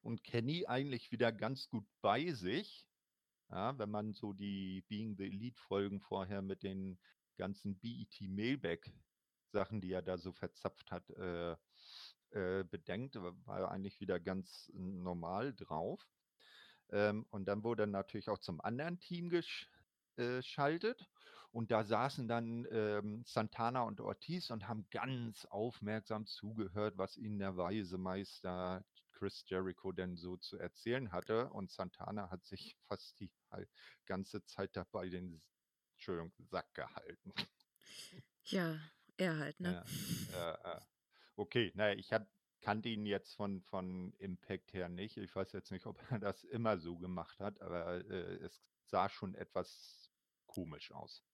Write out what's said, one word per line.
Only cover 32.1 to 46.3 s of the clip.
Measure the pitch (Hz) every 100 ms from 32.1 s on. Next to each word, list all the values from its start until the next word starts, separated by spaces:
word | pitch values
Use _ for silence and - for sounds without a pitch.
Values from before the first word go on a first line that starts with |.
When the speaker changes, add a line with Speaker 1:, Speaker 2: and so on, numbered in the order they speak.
| 104 92
Speaker 1:
hat | 90
sich | - 95 - - -
fast | 101 - _
die | 95 _ _
hal-, | 98 95 - - - -
ganze | 95 95 104
Zeit | - - 98 98
dabei | 90 104 92
den | 90 90
S-, | 80 - _ _ _ _ _
Entschuldigung, | - 87 85 -
Sack | - 92 -
gehalten. | - 62 - - 85 95 -
<laughs> | - _ _ _ - - - 185 - _
Speaker 2:
Ja, | - 196 170 156 156 _ _ -
er | 185 156
halt, | 147 -
ne? | 180 175
Speaker 1:
Ja, | - - - - -
ja, | 90 85 80
ja. | 87 82 - _ _ _ - -
Okay, | 101 123 101
na | 95 104
ja, | 101
ich | -
hab, | 110 - _ _ _
kannte | - 107 110
ihn | 110 104
jetzt | 98 -
von, | - 104 95
von | - 98 92 92 90 -
Impact | 95 90 - 92 -
her | 95 87
nicht. | 87 107 -
Ich | 98
weiß | 95 95
jetzt | 98 -
nicht, | 95 113
ob | 95
<laughs> | -
er | 113
das | 101